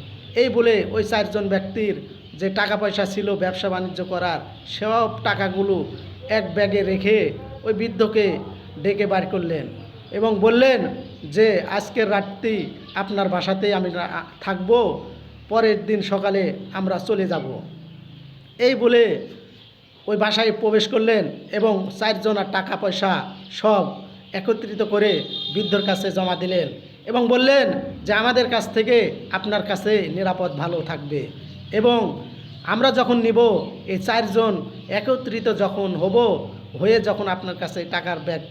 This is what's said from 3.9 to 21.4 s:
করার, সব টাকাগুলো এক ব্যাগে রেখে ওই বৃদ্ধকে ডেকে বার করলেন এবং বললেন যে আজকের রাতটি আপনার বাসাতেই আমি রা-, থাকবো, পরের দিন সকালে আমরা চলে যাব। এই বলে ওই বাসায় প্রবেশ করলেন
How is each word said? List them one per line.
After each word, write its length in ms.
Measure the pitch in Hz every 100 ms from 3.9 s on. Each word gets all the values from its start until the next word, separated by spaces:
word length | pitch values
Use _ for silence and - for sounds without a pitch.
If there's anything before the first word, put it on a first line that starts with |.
| 185
করার, 340 | 185 180 175 156 - - -
সব 560 | - 214 226 220 220
টাকাগুলো 600 | 220 196 196 190 196 180 147 - - - 175
এক 260 | 214 190
ব্যাগে 280 | 170 196 202
রেখে 500 | 185 190 202 220 160 - - -
ওই 80 | 220
বৃদ্ধকে 640 | 208 226 190 214 220 196 151 - - - -
ডেকে 240 | 175 202 196
বার 200 | 190 185
করলেন 400 | 190 170 160 123 - - - -
এবং 280 | 196 220 202
বললেন 480 | 220 233 262 240 175 - - -
যে 360 | 151 160 220 185
আজকের 500 | 147 202 202 240 214
রাতটি 560 | 208 196 - 226 214 151 - -
আপনার 340 | 190 196 202 190
বাসাতেই 440 | 180 185 190 202
আমি 180 | 190 185
রা-, 340 | 170 170 165 160 -
থাকবো, 680 | - 185 185 240 208 147 - - - - -
পরের 380 | 220 220 208 -
দিন 160 | 196
সকালে 500 | 185 196 202 196 175 - -
আমরা 260 | 190 190 180
চলে 280 | 196 202 185
যাব। 340 | 160 131 117 - - - - - - - - - -
এই 160 | 247
বলে 520 | 247 240 240 220 156 - - - - - _ _ - -
ওই 100 | 208
বাসায় 360 | 214 214 226
প্রবেশ 360 | 214 220 214 -
করলেন 360 | 226 220 220 156 -